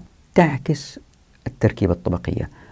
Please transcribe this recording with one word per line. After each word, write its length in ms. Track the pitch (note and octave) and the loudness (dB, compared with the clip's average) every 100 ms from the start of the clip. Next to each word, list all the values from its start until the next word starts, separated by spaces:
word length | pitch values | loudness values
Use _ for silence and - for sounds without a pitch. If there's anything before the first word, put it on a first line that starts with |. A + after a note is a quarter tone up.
| - _ _ - | -8 _ _ 4
تعكس 640 | E3 C3+ - D3 - - - _ _ _ - | 4 2 -2 -4 -4 -18 -20 _ _ _ -12
التركيبة 460 | - A2+ - F#2+ | 0 0 2 0
الطبقية 560 | F2 - F2 - - - - - | 0 -2 -4 -4 -6 -6 -10 -18